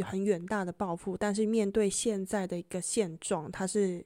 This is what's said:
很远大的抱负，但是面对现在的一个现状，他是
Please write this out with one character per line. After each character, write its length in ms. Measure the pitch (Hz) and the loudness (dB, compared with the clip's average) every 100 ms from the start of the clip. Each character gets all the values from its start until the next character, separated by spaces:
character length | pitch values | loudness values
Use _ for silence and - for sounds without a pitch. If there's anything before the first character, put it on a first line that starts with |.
很 220 | 185 190 | -2 0
远 200 | 202 170 175 | 2 0 0
大 180 | 208 | -2
的 80 | 180 | -2
抱 240 | - 190 175 | -4 -4 -2
负， 180 | 202 | -4
但 200 | 185 208 | -2 0
是 100 | 202 | 2
面 260 | 214 226 196 | 2 4 4
对 200 | 220 202 | 4 2
现 340 | - 233 202 | 2 0 0
在 220 | 190 208 185 | 0 -2 0
的 100 | 175 | -4
一 60 | |
个 180 | - 185 | -6 -6
现 380 | - 233 180 165 | -2 0 0 -2
状， 340 | - 180 151 | -2 -2 -2
他 140 | - 190 | -4 -2
是 360 | 208 190 175 | 2 2 0